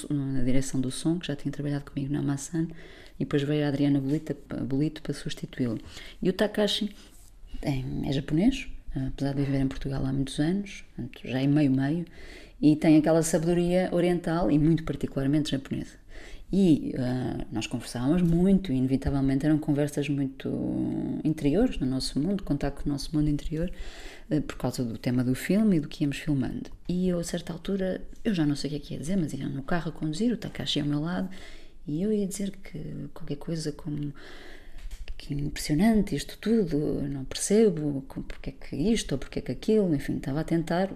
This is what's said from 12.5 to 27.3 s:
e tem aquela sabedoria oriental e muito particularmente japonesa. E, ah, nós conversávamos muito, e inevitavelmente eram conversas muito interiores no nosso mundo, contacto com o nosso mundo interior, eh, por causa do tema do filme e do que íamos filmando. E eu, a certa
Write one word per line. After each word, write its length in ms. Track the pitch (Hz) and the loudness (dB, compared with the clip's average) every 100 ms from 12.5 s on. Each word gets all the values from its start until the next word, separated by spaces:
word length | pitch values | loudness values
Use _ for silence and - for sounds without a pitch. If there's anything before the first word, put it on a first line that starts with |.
| - | 4
e 140 | 147 151 | 6 6
tem 220 | 165 156 | 8 8
aquela 240 | 156 160 | 8 4
sabedoria 680 | 160 175 165 175 175 180 185 | 4 2 4 4 4 2 2
oriental 600 | 175 175 175 170 165 104 | 2 4 2 2 0 4
e 60 | 143 | 4
muito 260 | 151 156 | 6 4
particularmente 680 | - 135 120 - 135 151 143 | 2 -4 -4 0 2 2 2
japonesa. 440 | 135 - 107 - - - - - - - | -2 -2 -6 -6 -12 -16 -16 -14 -14 -2
E, 420 | 185 185 143 - - | 4 6 6 4 -2
ah, 480 | 127 127 127 123 - | -2 0 -2 -4 -4
nós 160 | 117 - | -6 -4
conversávamos 540 | 120 - 120 139 180 | -6 -6 -2 2 4
muito, 500 | 175 165 185 190 190 | 4 6 6 6 4
e 40 | 131 | 2
inevitavelmente 680 | 131 135 143 139 135 135 151 | 2 2 2 2 2 4 4
eram 140 | 151 | 4
conversas 480 | 156 143 147 147 147 | 4 2 2 0 0
muito 420 | 143 135 - 123 131 123 127 123 110 - - | 0 -2 -4 -4 -2 -2 0 -2 -2 -2 -2
interiores 540 | 156 151 143 165 247 - | 0 2 2 4 4 2
no 80 | 127 | 0
nosso 320 | 131 - 131 | 0 -2 -2
mundo, 220 | 160 202 | 0 0
contacto 400 | - 143 143 - | 0 -2 -2 -2
com 60 | 147 | -4
o 40 | |
nosso 200 | 139 - 151 | -4 -2 0
mundo 140 | 151 | 2
interior, 400 | 147 - 156 180 - - - - - - | 0 -2 -2 -4 -4 -8 -10 -14 -16 -2
eh, 100 | 151 | -2
por 160 | - - | -2 -4
causa 280 | 131 - | -4 -2
do 140 | 120 110 | -4 -2
tema 280 | - 123 123 | 0 0 2
do 100 | 127 | 0
filme 400 | - 190 220 175 | 2 4 4 4
e 40 | |
do 80 | 143 | 0
que 160 | - 147 | -2 -2
íamos 120 | 135 | -2
filmando. 540 | - 139 117 - - - - | 0 0 0 -4 -8 -10 -4
E 220 | 180 185 | 0 0
eu, 100 | 175 | 0
a 40 | |
certa 280 | 170 | -2